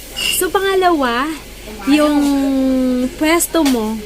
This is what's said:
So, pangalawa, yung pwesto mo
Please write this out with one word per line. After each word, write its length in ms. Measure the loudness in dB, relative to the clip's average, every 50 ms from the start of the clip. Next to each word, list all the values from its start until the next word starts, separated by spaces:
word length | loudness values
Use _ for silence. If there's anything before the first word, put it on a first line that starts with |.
| -12 -14 -10 -6 -4 -4 -2 -2
So, 80 | -2 -2 0
pangalawa, 760 | 0 0 2 0 2 2 2 2 2 0 0 0 -2 -2 -4 -6 -8 -12 -16 -18 -18 -16 -16 -14 -8 0 2
yung 260 | 2 4 4 4 2 2 2 2 2 0 0 0 0 0 2 2 2 2 0 0 0 0 -2 -4 -4 -2
pwesto 460 | 0 2 2 2 2 0 0 2 2
mo 320 | 2 2 2 0 -2 -4 -6 -8